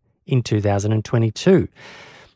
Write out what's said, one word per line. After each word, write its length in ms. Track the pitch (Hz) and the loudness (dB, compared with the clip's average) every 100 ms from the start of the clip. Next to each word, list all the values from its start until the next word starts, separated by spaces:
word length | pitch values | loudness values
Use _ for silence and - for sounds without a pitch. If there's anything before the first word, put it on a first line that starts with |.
| _ _ - | _ _ -4
in 180 | 131 | -2
two 160 | 117 107 | 0 -2
thousand 320 | 101 101 104 | 0 0 0
and 140 | 110 - | -2 -2
twenty-two. 640 | 123 113 - 180 180 - _ - - - - - | -2 -2 0 2 2 2 _ -20 -20 -20 -20 -20